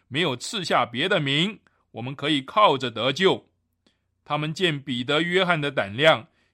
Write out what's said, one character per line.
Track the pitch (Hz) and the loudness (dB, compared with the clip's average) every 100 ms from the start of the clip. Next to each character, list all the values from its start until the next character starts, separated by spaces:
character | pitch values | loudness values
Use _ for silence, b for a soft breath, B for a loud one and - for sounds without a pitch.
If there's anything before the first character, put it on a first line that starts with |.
| _ | _
没 | 131 | -2
有 | 170 123 | -2 -2
赐 | - 220 | -6 -8
下 | 165 160 117 | 0 2 2
别 | 117 185 | -2 0
的 | 190 | 0
名， | 139 143 196 - _ _ _ | 0 0 -2 -4 _ _ _
我 | - | -12
们 | 123 139 | -12 -6
可 | 143 | -2
以 | 143 | -2
靠 | 131 214 202 135 | -2 4 4 4
着 | 123 | -2
得 | 110 127 | -2 -2
救。” | 139 185 113 _ _ _ _ _ _ _ _ | 2 2 2 _ _ _ _ _ _ _ _
他 | - 147 | -6 -4
们 | 151 | -4
见 | 160 175 143 | 0 0 0
彼 | 139 123 | -4 -6
得、 | 123 147 | 0 0
约 | 175 180 | 2 0
翰 | 180 160 | 2 0
的 | 143 | 0
胆 | 135 98 | -2 -4
量， | 110 160 123 - _ _ | 2 4 4 -2 _ _